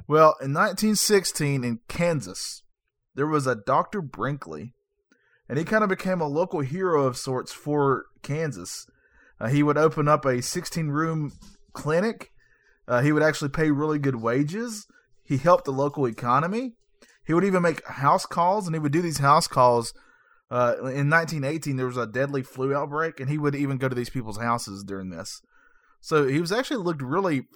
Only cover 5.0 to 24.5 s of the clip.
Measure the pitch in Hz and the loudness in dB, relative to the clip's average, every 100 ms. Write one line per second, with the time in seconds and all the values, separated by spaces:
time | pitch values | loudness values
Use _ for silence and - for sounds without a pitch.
5 | _ _ _ _ - 135 165 220 208 185 | _ _ _ _ -8 -6 0 0 2 0
6 | 185 180 151 147 185 165 131 180 185 151 | -2 -2 -2 -2 -2 -2 -4 -2 2 4
7 | 131 123 135 127 - - 143 147 139 120 | 2 0 -4 -6 -6 -10 -2 2 2 2
8 | - _ - 151 160 101 90 - - _ | -4 _ -8 -6 -6 -8 -12 -14 -16 _
9 | _ _ _ _ 113 143 147 147 156 156 | _ _ _ _ 0 4 4 4 4 2
10 | 147 151 135 123 - 180 - 170 151 147 | 2 2 2 0 -2 -6 -6 -4 -2 0
11 | 160 160 143 - - - _ - 147 165 | 0 -2 -4 -8 -20 -20 _ -8 -2 0
12 | 220 - - _ _ _ _ _ - 123 | 0 -4 -14 _ _ _ _ _ -2 2
13 | 147 151 156 147 143 156 156 143 156 151 | 4 4 2 2 -4 0 0 2 0 0
14 | 139 120 113 131 147 208 240 214 - _ | -2 -2 0 0 0 -4 -8 -10 -16 _
15 | _ _ - 135 165 175 143 131 147 147 | _ _ -4 0 4 4 4 -2 -2 0
16 | 127 107 120 131 170 226 262 - _ _ | -2 -2 2 2 2 -4 -6 -12 _ _
17 | - _ - 165 196 185 170 143 - - | -20 _ 0 2 4 4 2 0 -8 0
18 | 139 180 - 175 175 214 180 160 151 160 | 4 4 2 0 2 2 -2 -2 0 0
19 | 170 139 139 156 - 135 123 120 113 - | 0 2 4 4 4 4 6 4 0 -10
20 | _ _ _ _ _ 123 120 - 131 139 | _ _ _ _ _ 0 2 0 -4 -2
21 | 143 165 165 156 135 160 147 131 127 123 | 2 2 0 -4 -4 -4 -4 -2 -2 -4
22 | 110 120 139 143 - 131 135 139 147 147 | -4 -2 -2 -2 -6 -4 -2 -2 -2 -4
23 | 165 147 131 151 147 143 139 131 131 123 | -4 -4 -4 -2 0 0 -2 -2 -2 -2
24 | 120 131 110 104 117 | -6 -8 -8 -6 -2